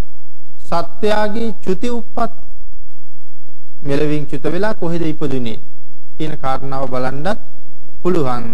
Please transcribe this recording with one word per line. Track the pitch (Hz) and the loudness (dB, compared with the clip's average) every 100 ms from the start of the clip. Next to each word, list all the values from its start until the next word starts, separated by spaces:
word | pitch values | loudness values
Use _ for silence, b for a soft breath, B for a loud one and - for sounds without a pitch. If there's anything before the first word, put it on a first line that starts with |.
| - - - - - - | 0 0 0 0 0 0
සත්‍යාගේ | - 170 170 - 208 214 214 208 233 196 | 0 0 0 0 0 0 0 0 0 0
චුති | - 185 247 | 0 0 0
උප්පත් | 240 214 - 226 - - - - - - - - - - - - - - - | 0 0 0 0 0 0 0 0 0 0 0 0 0 0 0 0 0 0 2
මෙලවින් | 147 139 151 151 143 | 2 2 2 0 0
චුත | 143 131 | 0 0
වෙලා | 170 208 | 0 0
කොහෙද | 214 175 170 | 0 0 0
ඉපදුනේ | 160 147 147 127 120 - - - - - - | 0 0 0 0 0 0 0 0 0 0 0
කියන | - 156 151 | 0 0 -2
කාරණාව | 135 131 135 135 135 | -2 0 -2 -2 0
බලන්නත් | 127 131 135 160 226 - - - - - - | 0 0 0 0 0 0 0 0 0 0 0
පුළුවන්. | 180 180 135 123 117 | 0 0 0 0 0